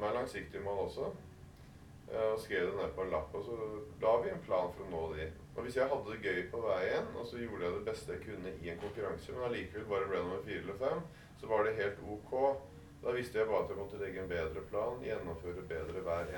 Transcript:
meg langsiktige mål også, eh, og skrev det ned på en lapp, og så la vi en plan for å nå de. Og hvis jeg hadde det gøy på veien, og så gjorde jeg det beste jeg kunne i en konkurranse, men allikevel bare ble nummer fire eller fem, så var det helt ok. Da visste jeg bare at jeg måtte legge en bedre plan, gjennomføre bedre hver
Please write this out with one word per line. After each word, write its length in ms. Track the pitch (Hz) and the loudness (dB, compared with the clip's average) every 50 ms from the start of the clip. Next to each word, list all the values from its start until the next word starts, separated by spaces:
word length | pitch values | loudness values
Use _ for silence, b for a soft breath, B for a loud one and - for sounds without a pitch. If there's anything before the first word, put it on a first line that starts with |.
meg 120 | 104 107 113 120 | 0 2 2 2
langsiktige 460 | 131 - - 101 82 76 - 98 98 | 2 0 -2 -6 -6 -6 -6 -4 -2
mål 160 | 98 101 98 87 | 0 2 2 0
også, 240 | - - - 151 - - - - - - - - - B B B B B B B B - - - - | 0 0 -2 -2 -2 -4 -6 -10 -14 -16 -16 -16 -16 B B B B B B B B -16 -16 -10 -4
eh, 160 | 113 110 110 110 110 | 0 2 4 4 4
og 80 | 110 - | 2 0
skrev 240 | - 104 92 87 95 | 0 2 2 2 2
det 80 | 98 | 2
ned 160 | 98 87 78 - 92 | 2 0 0 0 -2
på 80 | 95 | 0
en 80 | 92 85 | 2 2
lapp, 160 | 78 - - - 101 | 0 0 0 -2 -4
og 80 | 104 120 | -2 -2
så 80 | 117 113 110 107 107 104 104 - - - 110 | -2 -2 -2 -2 -4 -6 -6 -8 -4 4 6
la 140 | 110 113 117 | 8 8 8
vi 140 | - 101 92 | 6 4 0
en 80 | 85 - | -2 0
plan 240 | - 101 92 90 90 - | 2 4 4 4 2 0
for 80 | - - | -4 -6
å 80 | - | -4
nå 120 | 85 80 82 80 78 | -2 -2 -2 -2 -2
de. 160 | 78 78 78 - - - - - | -2 -4 -4 -6 -10 -14 -10 -8
Og 80 | - 117 | -6 -6
hvis 140 | 123 123 131 | 0 2 4
jeg 80 | 131 135 | 4 4
hadde 240 | 143 120 104 104 | 4 2 0 -2
det 140 | 110 104 101 98 | -4 -2 0 0
gøy 140 | 90 90 90 90 | 2 0 0 -2
på 80 | - 117 113 | -2 0 2
veien, 420 | 104 95 92 92 107 - - 226 - - | 2 4 4 4 4 2 2 0 -2 -4
og 80 | 117 117 | -6 -6
så 140 | 117 120 120 | -6 -4 -4
gjorde 240 | 120 113 104 92 87 | -4 -4 -2 -2 0
jeg 140 | 87 90 101 | 0 0 0
det 80 | 104 110 | -2 -2
beste 240 | 107 - - - | -4 -2 -4 -6
jeg 140 | 87 92 - | -6 -6 -6
kunne 260 | 85 82 90 87 95 - - | -6 -6 -6 -6 -6 -6 -6
i 100 | 82 85 85 | -6 -6 -6
en 80 | 85 101 | -4 -6
konkurranse, 480 | 104 104 113 101 95 85 - - - | -6 -4 -2 -2 -2 -2 -4 -4 -6
men 160 | - 127 127 120 | -4 -2 -2 0
allikevel 400 | 117 101 92 - - 107 107 104 | 0 -2 -4 -4 -6 -6 -2 0
bare 220 | 101 95 95 95 | 2 2 2 2
ble 80 | 95 90 | 2 2
nummer 240 | 87 87 92 98 - | 2 0 0 -2 -2
fire 220 | 107 95 87 82 | -2 -4 -4 -4
eller 160 | 95 101 101 127 | -4 -2 0 2
fem, 220 | 143 160 170 165 B B B B B B - | 2 2 2 -2 B B B B B B -12
så 80 | - 110 | 0 4
var 160 | 110 107 104 | 6 6 6
det 140 | 110 110 107 | 6 4 4
helt 220 | 98 101 101 - - 98 | 2 2 0 -2 -4 -6
ok. 220 | 104 104 - - 135 131 135 139 135 135 B B B B B B B - - | -6 -6 -4 -2 2 6 6 6 6 4 B B B B B B B -4 -2
Da 80 | 117 123 | 0 0
visste 240 | 123 123 - - 110 | 0 0 0 2 4
jeg 80 | 110 110 | 4 6
bare 160 | 104 92 82 | 6 4 4
at 80 | - | 2
jeg 80 | 101 98 | 0 -4
måtte 200 | 101 101 107 101 | -4 -4 -4 -4
legge 180 | 101 95 90 95 | -4 -2 -2 -2
en 80 | 95 90 | -2 0
bedre 340 | 87 85 80 80 78 80 - - | 0 0 0 0 -2 -4 -4 -2
plan, 320 | 101 101 110 120 120 127 | 0 0 2 0 0 -2
gjennomføre 640 | - 110 110 101 92 85 85 - 90 87 87 90 - 82 | -2 -2 -2 -2 -2 -4 -4 -4 -4 -4 -4 -4 -4 -4
bedre 340 | 85 80 76 82 82 - - | -4 -4 -4 -4 -4 -4 0
hver 300 | 85 85 87 85 82 92 | 0 2 2 2 0 -2